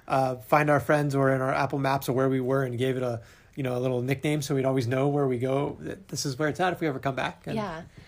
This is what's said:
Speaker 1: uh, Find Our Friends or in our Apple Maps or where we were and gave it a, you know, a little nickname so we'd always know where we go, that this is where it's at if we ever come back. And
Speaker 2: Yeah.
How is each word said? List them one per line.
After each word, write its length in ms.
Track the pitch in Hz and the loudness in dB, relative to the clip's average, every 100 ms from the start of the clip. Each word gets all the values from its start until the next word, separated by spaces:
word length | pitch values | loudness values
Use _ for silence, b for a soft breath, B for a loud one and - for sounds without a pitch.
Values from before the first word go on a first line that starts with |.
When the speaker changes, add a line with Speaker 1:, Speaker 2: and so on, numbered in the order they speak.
| - | -2
Speaker 1:
uh, 280 | 139 131 127 - | 0 0 -2 2
Find 200 | 151 147 | 4 6
Our 120 | 147 | 4
Friends 340 | 143 151 147 | 4 2 2
or 160 | 139 135 | 2 4
in 80 | 135 | 2
our 120 | 131 | 2
Apple 260 | 143 139 143 | 0 0 0
Maps 300 | 135 135 - | 0 0 0
or 40 | |
where 140 | 123 131 | 2 2
we 120 | 131 | 2
were 240 | 127 135 | 2 0
and 120 | 131 120 | 0 0
gave 200 | 131 131 | -2 0
it 60 | |
a, 160 | 127 117 b b b | -2 -4 b b b
you 80 | - | -6
know, 140 | 131 123 | -4 -2
a 20 | |
little 220 | 131 123 | 0 0
nickname 400 | 127 139 147 156 | -2 -2 0 -2
so 120 | 143 | -2
we'd 100 | 139 | 0
always 240 | 131 131 120 | 2 0 0
know 180 | 131 143 | 0 2
where 200 | 143 139 | 2 0
we 100 | 123 | 0
go, 380 | 131 135 147 143 | 0 0 -2 -6
that 280 | 156 - - | -10 -12 -10
this 180 | 151 147 | -6 -6
is 120 | 123 | -2
where 100 | 151 | -2
it's 100 | 131 | 0
at 140 | 185 | -2
if 80 | 175 | 0
we 80 | 160 | -4
ever 100 | 131 | -2
come 160 | 135 | -4
back. 280 | 131 143 - - | -4 -6 -8 -8
And 80 | |
Speaker 2:
Yeah. 280 | 220 202 160 175 B | -6 -6 -10 -14 B